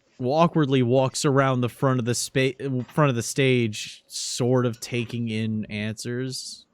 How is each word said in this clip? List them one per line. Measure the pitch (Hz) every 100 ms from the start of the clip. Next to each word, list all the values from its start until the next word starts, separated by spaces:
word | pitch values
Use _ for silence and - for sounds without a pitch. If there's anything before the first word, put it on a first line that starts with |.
| _ -
awkwardly | 123 147 170 165 147 135
walks | 123 127 131 -
around | 151 135 135 127
the | 123
front | - 139 131
of |
the | 117
spa-, | 120 - - 131 131 139 131 123
front | - 147
of | 120
the |
stage, | 113 - 135 127 117 107 - - _
sort | - - - 123 127 123
of | 113
taking | - 123 117 120 117
in | 110 110 110 107
answers. | 107 107 107 127 120 131 127 - - -